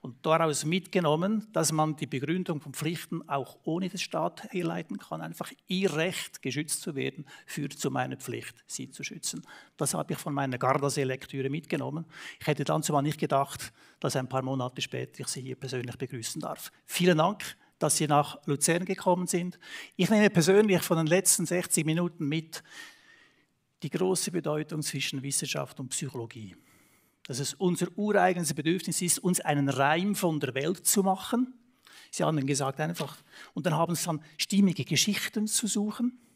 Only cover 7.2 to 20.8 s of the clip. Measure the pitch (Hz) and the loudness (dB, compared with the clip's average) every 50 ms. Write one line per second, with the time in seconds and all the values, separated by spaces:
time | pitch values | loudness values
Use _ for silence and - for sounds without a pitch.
7.2 | 147 - - - - - - - 143 139 - - - 139 131 131 127 131 131 123 | -16 -16 -16 -20 -16 -12 -8 -8 -6 -8 -6 -4 -4 -2 -2 -2 -2 -4 -6 -10
8.2 | - - 117 117 117 - - - _ _ - - 131 135 131 - - - - - | -8 -10 -10 -10 -10 -14 -18 -20 _ _ -12 -12 -12 -12 -12 -12 -12 -12 -12 -8
9.2 | - - - - - - - - - - _ - 143 139 - 165 151 - 151 - | -8 -8 -8 -8 -12 -14 -20 -20 -20 -20 _ -4 -2 -2 0 -2 -4 -4 -6 -6
10.2 | - 165 143 139 139 135 123 120 135 127 139 147 139 139 135 151 139 127 131 131 | -4 -4 -2 -2 -2 -2 -2 0 2 2 2 2 2 0 0 0 -2 -2 -4 -6
11.2 | - - - 135 131 135 139 160 156 - - 147 131 131 143 165 165 - - - | -10 -12 -8 -6 -4 -4 -4 -6 -4 -4 -4 -4 -4 -4 -6 -8 -10 -10 -14 -18
12.2 | - - - _ - - 147 147 143 - 156 160 156 - 151 143 139 151 151 - | -16 -16 -16 _ -2 -2 0 0 0 0 0 0 2 2 2 2 2 2 0 0
13.2 | - 147 143 135 139 - - - - - _ _ - - _ _ - 147 - 135 | 0 2 2 2 2 0 -4 -12 -12 -14 _ _ -20 -20 _ _ -4 0 0 0
14.2 | 127 127 - 131 131 131 135 135 123 127 - - 127 - - - - - - - | -2 0 -2 -2 -2 -2 -2 -2 -4 -6 -4 -6 -8 -6 -6 -8 -8 -10 -10 -12
15.2 | 143 - - 139 127 127 127 _ - 127 123 127 123 127 120 - 135 123 - 120 | -8 -8 -8 -8 -8 -10 -10 _ -8 -6 -6 -6 -6 -6 -6 -8 -8 -8 -8 -8
16.2 | 113 - - 165 - - 147 - - - _ _ _ - - - 175 180 180 156 | -8 -8 -8 -6 -6 -8 -8 -10 -12 -16 _ _ _ -8 -2 4 6 6 6 6
17.2 | 156 180 208 196 - - - _ _ _ _ _ - 151 - - 165 143 147 143 | 4 2 2 -2 -10 -14 -14 _ _ _ _ _ 0 2 2 2 2 4 6 4
18.2 | 147 - - - _ - 143 131 - - 165 175 185 180 190 - - 190 180 180 | 4 4 -2 -10 _ -4 -2 0 2 2 2 2 0 -2 -4 0 4 2 4 4
19.2 | 180 175 - 175 175 180 - - - - - - - - _ - 180 160 220 214 | 2 0 0 -2 -2 -2 -8 -10 -18 -16 -14 -14 -16 -14 _ 2 4 6 6 8
20.2 | 208 196 202 175 156 160 190 208 214 208 190 170 | 8 8 8 6 6 8 8 8 8 8 4 4